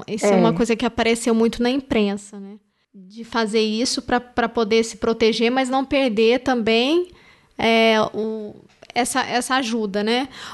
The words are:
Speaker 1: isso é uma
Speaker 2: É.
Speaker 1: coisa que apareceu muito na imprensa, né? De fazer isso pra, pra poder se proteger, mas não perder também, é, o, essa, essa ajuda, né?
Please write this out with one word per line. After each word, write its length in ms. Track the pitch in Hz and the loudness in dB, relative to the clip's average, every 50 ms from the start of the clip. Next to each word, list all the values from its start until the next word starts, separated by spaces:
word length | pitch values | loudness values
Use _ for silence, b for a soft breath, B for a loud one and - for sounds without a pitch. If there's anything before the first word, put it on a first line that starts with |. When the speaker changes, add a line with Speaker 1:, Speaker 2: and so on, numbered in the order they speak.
| - | -8
Speaker 1:
isso 180 | - 214 190 196 | -8 -6 0 2
é 100 | 208 196 | 4 4
uma 140 | 185 202 226 | 4 4 4
Speaker 2:
É. 40 | 165 | 2
Speaker 1:
coisa 220 | 175 233 226 226 | 2 0 0 0
que 100 | - 254 | 0 -2
apareceu 500 | 226 - 240 226 226 233 226 - 240 226 | -2 -2 0 0 0 0 0 0 0 2
muito 260 | 226 226 233 226 - | 2 2 2 0 0
na 80 | 240 247 | 0 0
imprensa, 680 | 262 285 269 - - 220 208 202 202 202 - - 208 202 | 0 -2 -2 -2 0 0 0 0 -2 -6 -10 -14 -18 -18
né? 160 | 196 196 208 214 _ _ _ _ _ _ - | -18 -18 -20 -20 _ _ _ _ _ _ -20
De 300 | 196 185 185 208 233 226 | -20 -20 -20 -18 -18 -10
fazer 380 | - - 233 226 202 226 220 | -4 -2 -2 0 0 2 0
isso 400 | 220 214 214 220 262 - - 269 | 0 0 0 -2 -2 -2 -4 -4
pra, 180 | - - 247 240 | -4 -2 -2 -2
pra 280 | 233 - - 247 233 226 | -2 -4 -4 -2 -2 0
poder 340 | - 240 226 202 226 226 226 | 0 0 0 2 2 2 0
se 140 | 226 - | 0 -4
proteger, 540 | - - 233 226 226 226 220 226 233 226 233 | -4 -2 -2 0 2 2 2 2 2 0 0
mas 180 | 254 269 262 247 | 2 0 0 0
não 140 | 262 269 262 | 0 -2 -2
perder 560 | - 294 269 269 247 202 220 220 226 247 247 | 0 0 0 0 2 2 2 4 4 4 2
também, 680 | - 269 254 240 208 226 226 233 247 277 330 349 359 - b b b b b b b b b | 0 0 0 0 2 2 2 2 2 2 2 0 0 -2 b b b b b b b b b
é, 380 | - 214 226 226 226 226 226 220 214 214 - - | -2 0 2 4 4 4 4 4 2 0 0 -2
o, 420 | 208 220 220 220 220 208 208 - - - _ _ _ - - - | -4 -6 -4 -6 -8 -10 -12 -14 -18 -20 _ _ _ -16 -6 -4
essa, 280 | 240 247 - - 262 | -2 -2 -2 -2 -2
essa 340 | - - 220 247 - - 254 | -2 -2 -2 -4 -2 -2 -2
ajuda, 480 | 269 262 220 233 226 214 202 185 208 208 | -2 -2 -2 -2 -4 -4 -4 -2 -2 0
né? 240 | 220 240 - - - B B B B | 0 0 0 -2 -4 B B B B